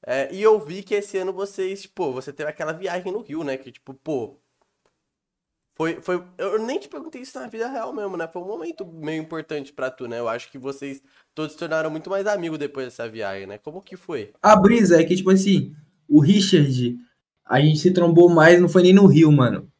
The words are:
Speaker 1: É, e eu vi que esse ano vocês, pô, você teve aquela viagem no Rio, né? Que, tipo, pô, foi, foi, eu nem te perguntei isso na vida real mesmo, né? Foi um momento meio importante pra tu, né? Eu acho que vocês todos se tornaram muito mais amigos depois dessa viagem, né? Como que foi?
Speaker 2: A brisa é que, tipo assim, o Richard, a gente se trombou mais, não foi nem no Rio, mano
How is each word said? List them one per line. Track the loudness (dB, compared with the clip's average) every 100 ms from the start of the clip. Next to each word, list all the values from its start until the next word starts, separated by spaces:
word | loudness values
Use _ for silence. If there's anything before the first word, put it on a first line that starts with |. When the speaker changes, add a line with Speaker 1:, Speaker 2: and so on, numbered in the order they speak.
| -6
Speaker 1:
É, | -6 -6
e | -2
eu | 2 2
vi | -2 -16
que | -6
esse | -6 -6 -8
ano | -8
vocês, | -8 -10 -8 -10 -10 -16
pô, | -10 -8
você | -8 -12
teve | -12 -12
aquela | -10 -10
viagem | -10 -8 -8 -8
no | -12
Rio, | -10 -10
né? | -8 -10
Que, | -12
tipo, | -20 -20
pô, | -18 -8 -8 -8 _ _ _ _ _ _ _ _ _ _ _ _ _ _ _
foi, | -8 -8
foi, | -8 -8 -10 -12
eu | -6 -6
nem | -6 -10
te | -10
perguntei | -18 -16 -18
isso | -18 -18
na | -16
vida | -12 -10
real | -10 -10
mesmo, | -10 -10 -10
né? | -10
Foi | -12
um | -14
momento | -12 -12 -14 -18
meio | -14 -10 -10
importante | -10 -14 -10 -12 -12
pra | -10 -10
tu, | -10 -12
né? | -8
Eu | -6
acho | -8 -12
que | -16
vocês | -14 -12 -14 -14 _ _ _
todos | -12 -12
se | -10
tornaram | -6 -4 -4
muito | -8 -8
mais | -6 -4
amigos | -6 -6 -8
depois | -10 -10 -12
dessa | -12 -14
viagem, | -10 -10 -10 -14
né? | -16
Como | -16 -18
que | _ -20
foi? | -12 -12 -12 _
Speaker 2:
A | 4
brisa | 6 6 4 4 4
é |
que, | 4 0
tipo | 2
assim, | 2 4 0 0 -12 _ _ _
o | 4
Richard, | 6 2 4 2 2 0 -4 -6 -16 _ _ _
a | _ 2
gente | 2 2
se | 2
trombou | 2 4 6 8
mais, | 8 6 6
não | 4
foi | 4
nem | 6
no | 8 8
Rio, | 8 6
mano | 6 2 -2 -10